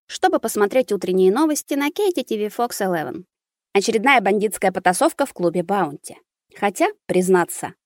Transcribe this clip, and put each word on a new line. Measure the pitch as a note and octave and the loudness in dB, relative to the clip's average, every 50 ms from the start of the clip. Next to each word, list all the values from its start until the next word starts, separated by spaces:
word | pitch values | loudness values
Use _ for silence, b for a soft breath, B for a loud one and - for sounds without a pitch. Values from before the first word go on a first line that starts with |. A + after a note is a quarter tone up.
| _ | _
чтобы | _ - - - F#4 - C#4+ | _ -4 0 0 0 2 0
посмотреть | - A3+ - G#3 G3+ G3 - C4 B3 - | -2 -4 0 0 0 2 2 0 0 0
утренние | G#3 F#3+ F3+ F#3 F#3 F#3+ F#3 F#3 | -2 -4 -2 -2 2 4 4 4
новости | G3+ C4+ D#4+ D#4 D4+ - - - D4+ | 4 4 2 0 0 -4 -4 -4 -4
на | C#4+ C#4+ D4 | -2 -2 -2
Кейти | - - G#4 F#4+ F4 C#4 B3 | -2 0 -2 0 0 -2 -4
Ти | - A3 | -4 -4
Ви | G#3 G#3 G#3 | -4 -4 -6
Fox | - - A#3 A#3+ - - | -4 -4 -4 -4 -2 -4
Eleven. | G3+ F#3 F3 D#3+ D3 C3 - F3 F3+ _ _ _ _ _ _ _ _ _ | -2 -2 0 -2 -4 -6 -8 -12 -14 _ _ _ _ _ _ _ _ _
Очередная | - G3 F#3+ A#3 A3 A3 G3+ C4+ C#4 A#3+ | -2 0 0 2 0 2 4 4 4 4
бандитская | F#3+ G3 G#3 G#3+ G3+ G#3+ - - - F#3+ | 4 2 2 2 0 -2 -2 -2 -2 -2
потасовка | F#3 F#3 - F3+ F3+ - C#4 E4 - - C#4 | -2 0 0 0 2 2 0 0 0 -2 -4
в | - | -4
клубе | - - F3 F3 E3 F3+ | -4 -2 -2 -2 0 -2
Баунти. | E3+ F3 G3+ G3+ F3 C#3+ D3 - - - - - _ _ _ _ _ _ _ | -2 -2 -2 -2 -2 -2 -4 -10 -16 -20 -20 -20 _ _ _ _ _ _ _
Хотя, | - G#3 G#3 G3 - E4 G#4+ G#4 - _ | -4 -4 -4 0 0 -2 -2 -2 -6 _
признаться, | - F3+ F3+ F#3 F#3 F#3 F3+ E3 - - - - - - _ _ | -2 0 0 2 4 2 2 2 -2 -4 -10 -12 -12 -12 _ _